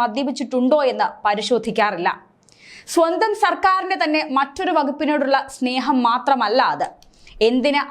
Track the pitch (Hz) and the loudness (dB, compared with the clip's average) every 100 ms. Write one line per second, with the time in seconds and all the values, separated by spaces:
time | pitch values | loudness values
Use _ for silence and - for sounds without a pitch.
0 | 240 214 277 262 254 254 254 302 269 208 | -2 -2 -4 -4 -4 -2 2 2 2 0
1 | 202 - 208 208 214 240 226 220 208 185 | -2 -2 -2 -2 0 -2 0 0 0 0
2 | 180 - - _ _ _ - - - - | -2 -4 -8 _ _ _ -20 -20 -4 2
3 | 330 349 440 415 381 349 381 381 359 370 | 2 2 0 2 0 2 2 2 0 -2
4 | 320 311 311 262 277 - 370 320 277 285 | 0 0 0 -2 -2 -2 -2 0 0 -2
5 | 302 294 269 277 254 - 247 254 254 262 | -2 0 0 0 -2 -6 -4 -2 0 0
6 | 240 233 240 269 214 247 220 143 160 - | 2 0 0 0 2 2 2 0 -6 -8
7 | - _ - - 220 254 262 285 277 | -20 _ -20 0 2 2 2 0 0